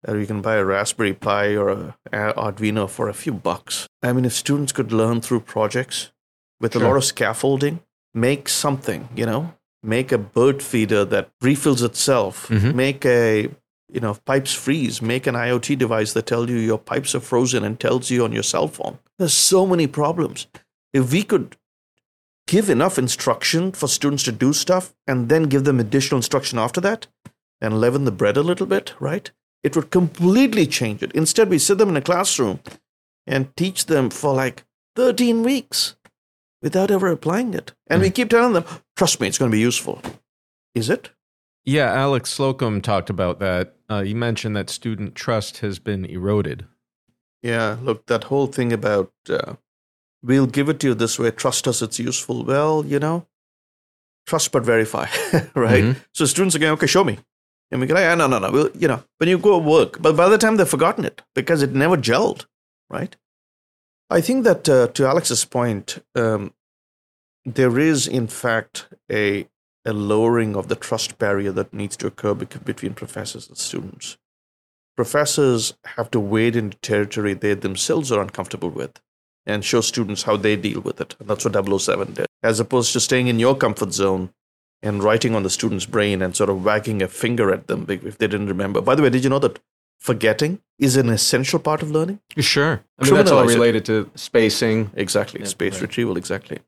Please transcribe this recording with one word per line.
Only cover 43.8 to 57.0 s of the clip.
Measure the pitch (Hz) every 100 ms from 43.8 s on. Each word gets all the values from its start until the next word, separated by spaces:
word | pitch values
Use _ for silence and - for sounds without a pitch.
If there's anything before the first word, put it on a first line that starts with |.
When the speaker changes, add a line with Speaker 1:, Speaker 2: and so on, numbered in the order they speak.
| _
Speaker 2:
Uh, | 107 98
you |
mentioned | 110 117 110 117
that | 104 92
student | - 120 110 104 -
trust | - 113 101 -
has | 104 95
been | - 101
eroded. | 92 90 95 104 82 64 90 _ _ _ _ _ _ _
Speaker 1:
Yeah, | 120 117 110 110
look, | 127 110 -
that | 117
whole | - 139 139
thing | 139 120
about, | 113 104 104 95 _ -
uh, | - - - _ _ _ _ _ _
"We'll | 120 135 127
give | 120 143
it | 143
to | 139
you |
this | 113 113 -
way, | 117
trust | - 135 - -
us, | 117
it's | 113 -
useful." | 120 123 - 123
Well, | 120 139 151 156 143
you | 143
know, | 151 170 - _ _ _ _ _ _ _ _ _ -
trust | 160 -
but | 139
verify, | 117 117 110 92 - - 427
<laughs> | 165 - -
right? | 113 104
Speaker 2:
Mm-hmm. | 107 131 _
Speaker 1:
So | -
students | 147 - 190
are | 160
going, | 156
"Okay, | 151 147
show | 180